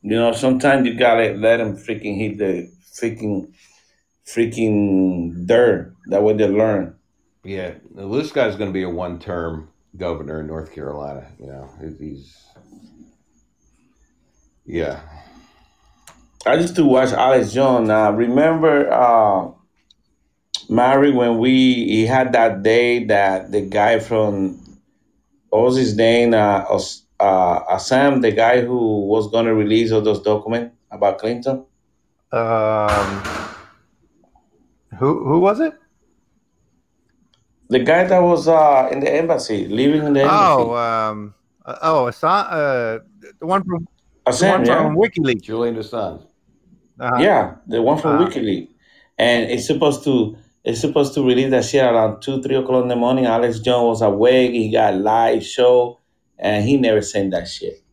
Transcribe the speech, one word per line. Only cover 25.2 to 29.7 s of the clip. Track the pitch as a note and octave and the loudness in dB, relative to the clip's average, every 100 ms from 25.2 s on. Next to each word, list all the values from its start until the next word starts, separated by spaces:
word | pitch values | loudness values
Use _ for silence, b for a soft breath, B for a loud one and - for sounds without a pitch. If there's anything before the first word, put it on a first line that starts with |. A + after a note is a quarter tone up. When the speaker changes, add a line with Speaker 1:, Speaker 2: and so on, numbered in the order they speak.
| _ _ _ | _ _ _
Speaker 1:
what | G#2 | 2
was | B2 B2+ | 2 2
his | A#2+ G#2 | 0 2
name? | A2+ A#2 A#2+ | 2 4 4
Uh, | A2+ G#2 G2 - | 2 2 0 0
Os-, | G2 - - _ _ | -4 -4 -14 _ _
uh, | G2+ F#2+ F2+ E2+ - | 2 4 2 0 -2
Assam, | F#2 - B2+ C#3+ C3 | -4 0 2 2 2
the | A#2 | 0
guy | G#2 A2+ B2 | 2 2 2
who | A#2+ B2 A2+ G#2+ G2+ | 0 -2 0 -2 0
was | A2 G#2+ | 0 0
gonna | A2+ A#2 | -2 0
release | A2 G#2 | 0 2